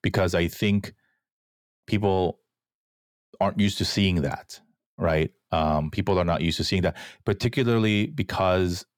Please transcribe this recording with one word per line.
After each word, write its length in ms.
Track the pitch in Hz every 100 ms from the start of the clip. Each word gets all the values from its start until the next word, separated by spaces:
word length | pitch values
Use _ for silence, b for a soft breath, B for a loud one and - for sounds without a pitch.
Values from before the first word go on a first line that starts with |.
Because 320 | - 101 90
I 120 | 85 85
think 460 | - 107 101 - - _ _ _ _ _ _ _ _ -
people 520 | 107 101 95 90 - _ _ _ _ _ _ _ _ _ -
aren't 200 | 98 104
used 180 | 101 -
to 80 | 92
seeing 340 | - 98 87
that, 400 | 71 - - - _ _ _ -
right? 320 | 82 80 80 _ _
Um, 380 | 82 78 76 78
people 280 | - 95 92
are 60 |
not 180 | 85 82
used 160 | 82 -
to 60 |
seeing 180 | 80 95
that, 160 | 87 B B B
particularly 840 | - - 120 135 120 113 110 104 104
because 760 | - 92 - 95 92 90 87 -